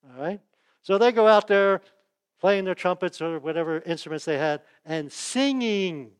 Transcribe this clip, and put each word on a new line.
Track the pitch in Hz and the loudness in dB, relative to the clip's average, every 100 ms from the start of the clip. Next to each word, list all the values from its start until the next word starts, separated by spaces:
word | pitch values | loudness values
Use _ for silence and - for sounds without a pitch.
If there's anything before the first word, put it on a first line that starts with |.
All | 135 127 | _ -10
right? | 151 202 _ _ _ _ | -8 -8 _ _ _ _
So | - 196 | -2 2
they | 233 | 4
go | 226 220 | 6 6
out | 214 208 | 6 6
there | 202 196 190 _ _ _ _ _ _ | 2 4 0 _ _ _ _ _ _
playing | 185 202 | 0 0
their | 190 | -2
trumpets | 180 185 180 180 - | -4 -2 -2 -6 -6
or | 165 165 | -8 -6
whatever | 143 160 160 160 | -6 -4 -4 -6
instruments | 170 165 - 156 | -6 -8 -6 -8
they | - 147 | -4 -2
had | 156 147 _ _ | -2 -4 _ _
and | - 160 147 | -8 -8 -8
singing. | - - 247 277 269 233 202 190 156 120 _ | -12 -6 -2 0 0 -2 -2 -2 -6 -12 _